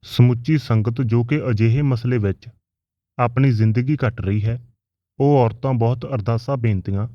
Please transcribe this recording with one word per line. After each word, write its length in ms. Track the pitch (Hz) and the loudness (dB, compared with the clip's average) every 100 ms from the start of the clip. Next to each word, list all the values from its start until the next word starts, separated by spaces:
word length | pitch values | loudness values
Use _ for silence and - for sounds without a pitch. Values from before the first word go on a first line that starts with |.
ਸਮੁੱਚੀ 540 | - - 123 120 120 156 | -10 4 4 4 0 -2
ਸੰਗਤ 440 | - 113 107 120 | 0 0 0 -2
ਜੋ 220 | 123 117 | 0 0
ਕਿ 260 | 120 147 127 | 0 -2 -2
ਅਜਿਹੇ 320 | 110 113 123 | 0 2 2
ਮਸਲੇ 360 | 147 120 123 123 | 0 0 0 0
ਵਿੱਚ 320 | 101 92 - _ _ _ _ _ _ - | 0 -4 -10 _ _ _ _ _ _ -4
ਆਪਣੀ 320 | 120 120 135 | -2 2 2
ਜ਼ਿੰਦਗੀ 460 | 113 110 110 127 151 | 4 2 2 0 0
ਕੱਟ 240 | 120 - | -2 -2
ਰਹੀ 240 | 92 104 104 | -2 -2 -2
ਹੈ, 220 | 120 - _ _ _ _ _ | -4 -10 _ _ _ _ _
ਉਹ 180 | 139 143 | 2 4
ਔਰਤਾਂ 360 | 113 107 135 | 2 0 -4
ਬਹੁਤ 320 | 127 113 123 - | 0 0 -2 -4
ਅਰਦਾਸਾਂ 520 | 131 98 117 - 139 | -6 -2 -4 -2 -2
ਬੇਨਤੀਆਂ 500 | 117 98 90 98 113 | 0 -2 -2 -4 -4